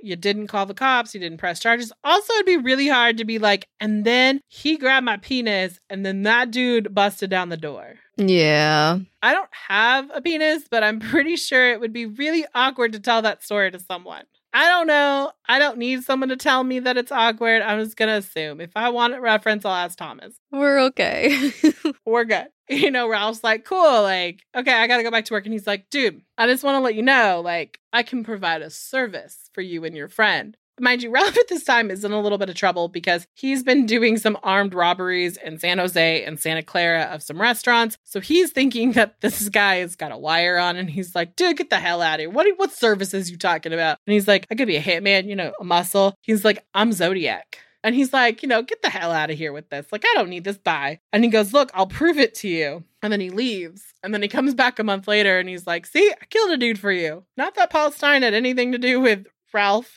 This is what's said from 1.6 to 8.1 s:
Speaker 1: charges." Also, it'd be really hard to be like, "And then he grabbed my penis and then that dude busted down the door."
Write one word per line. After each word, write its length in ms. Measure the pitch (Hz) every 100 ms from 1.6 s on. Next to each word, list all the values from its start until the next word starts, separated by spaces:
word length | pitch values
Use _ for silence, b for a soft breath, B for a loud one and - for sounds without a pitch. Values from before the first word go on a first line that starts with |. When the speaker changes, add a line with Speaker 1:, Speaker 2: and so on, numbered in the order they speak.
Speaker 1:
charges." 320 | 226 233 226 -
Also, 280 | 285 370 415
it'd 120 | 453 381
be 100 | 339
really 300 | 247 262 277
hard 300 | 254 233 226
to 60 |
be 140 | 226 226
like, 280 | 214 202 - _
"And 240 | 214 214
then 360 | 214 247 262 277 -
he 280 | - 294 311
grabbed 280 | 262 262
my 120 | 247 202
penis 640 | - 254 226 196 185 180 -
and 160 | 196
then 180 | 196 196
that 260 | 208 233 247
dude 420 | 233 247 233 208
busted 360 | 202 202 196 190
down 180 | 185 180
the 80 | 165
door." 400 | 156 123 - - _